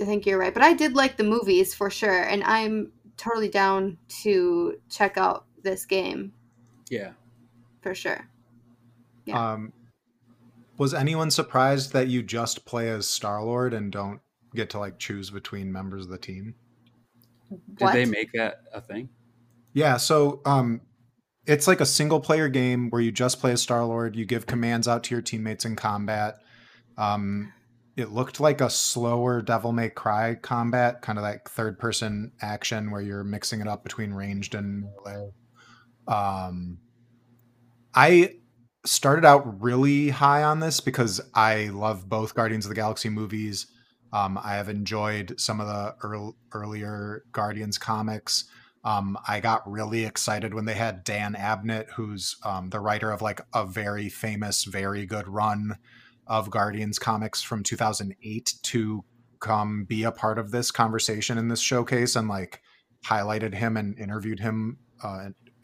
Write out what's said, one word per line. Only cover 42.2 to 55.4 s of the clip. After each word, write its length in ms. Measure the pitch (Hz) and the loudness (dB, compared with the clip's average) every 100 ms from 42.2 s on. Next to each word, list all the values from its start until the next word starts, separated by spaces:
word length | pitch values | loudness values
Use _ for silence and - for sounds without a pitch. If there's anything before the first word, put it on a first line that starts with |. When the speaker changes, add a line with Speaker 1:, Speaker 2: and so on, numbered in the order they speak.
| 110 | -2
Speaker 3:
Guardians 300 | - 113 110 | 0 0 0
of 60 | 101 | -4
the 40 | |
Galaxy 340 | 107 110 110 113 | -2 -2 -2 -4
movies. 560 | 107 104 107 107 98 - _ _ _ - | -4 -6 -6 -6 -8 -10 _ _ _ -6
Um, 260 | 107 98 98 | -2 0 -2
I 120 | 104 | -4
have 140 | 101 101 | -6 -4
enjoyed 680 | 104 98 107 104 104 98 - | -4 -4 -2 -2 -2 -6 -6
some 220 | - 107 | -4 -4
of 60 | 104 | -4
the 280 | 104 104 - | -4 -6 -8
earl-, 340 | 104 107 107 - _ | -10 -8 -10 -14 _
earlier 720 | 107 104 107 104 104 104 107 _ | -10 -8 -8 -8 -8 -8 -10 _
Guardians 460 | - 104 104 107 - | -4 -4 -4 -6 -6
comics. 640 | - 107 107 107 - - - - - _ | -2 -2 -2 -4 -2 -4 -4 -18 -20 _
Um, 320 | 110 104 98 101 - | -2 -2 -2 -4 -4
I 120 | 104 | -2
got 300 | 113 113 101 | 2 0 -2
really 340 | 104 110 113 | -6 -2 -2
excited 500 | 110 - - 104 104 | -2 -2 -2 -2 -4
when 100 | 107 | -4
they 100 | 107 | -4
had 300 | 107 113 95 | -2 -4 -4
Dan 300 | 90 104 104 | -6 -4 -4
Abnett, 560 | 104 101 107 110 110 110 | -4 -2 -2 -2 -4 -6
who's, 460 | - 107 101 - - | -8 -8 -6 -8 -8
um, 280 | 107 92 92 | -6 -6 -6
the 100 | 107 | -4
writer 300 | 104 107 110 | -2 0 -2
of, 100 | 104 | -2
like, 180 | 107 101 - | -4 -6 -4
a 100 | 117 | -2
very 440 | 95 101 104 104 104 | -2 -4 -4 -4 -6
famous, 560 | - 110 104 104 - | -6 -6 -4 -2 -2
very 420 | 101 98 98 101 95 | -4 -4 -4 -4 -6
good 220 | 107 98 | -8 -6
run 480 | 104 | -2